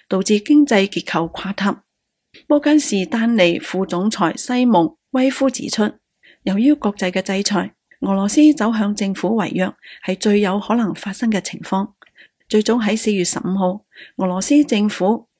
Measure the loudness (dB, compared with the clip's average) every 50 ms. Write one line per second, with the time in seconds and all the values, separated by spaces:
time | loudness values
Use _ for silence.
0 | _ -6 -4 -2 0 0 0 0 2 4 4 6 6 6 4 2 2 0 -2 -6
1 | -8 -4 -4 -4 -4 -4 -6 -8 -8 -8 -6 -2 -2 -2 -2 -4 _ _ _ _
2 | _ _ _ _ _ _ -20 -10 -2 0 0 2 2 4 2 2 2 2 0 -2
3 | -2 -2 -2 -2 -2 0 2 4 4 4 2 0 -4 -6 -4 -4 -4 -2 -2 -2
4 | -2 -2 -2 0 -2 -2 -2 -4 -6 -4 -2 0 2 4 4 4 2 2 -2 _
5 | _ _ -2 0 0 0 0 0 0 0 -2 -2 -6 -6 -2 -2 -2 -2 -4 _
6 | _ _ _ _ _ -20 -20 _ -6 -4 -2 2 2 2 2 2 0 -4 -4 -4
7 | -4 -4 -4 -4 -4 -2 -2 -2 -2 -2 -2 -2 -2 -4 -8 _ _ _ _ _
8 | -4 -2 -2 0 0 0 4 6 6 6 6 4 0 -2 0 0 0 -2 -2 -2
9 | -2 -4 -2 -2 -2 -2 0 0 -2 -2 -2 -2 -2 -4 -4 _ -18 -20 -20 -10
10 | -6 -6 -4 -2 0 2 2 4 2 2 0 -2 -2 -2 0 0 0 -2 -4 -6
11 | -8 -10 -6 -4 -2 -2 0 -2 -4 -6 -10 -12 -8 -4 -4 -2 -4 -4 _ _
12 | _ _ _ -20 -20 _ _ _ _ -2 0 0 2 2 0 0 0 0 -2 -2
13 | 0 0 0 0 0 -2 -4 -4 -4 -4 -2 0 0 0 -2 -4 -10 _ _ -20
14 | -20 -14 _ -4 -4 -2 -2 -2 0 2 2 2 2 2 2 0 0 0 0 0
15 | 0 0 0 0 -4 _ _ _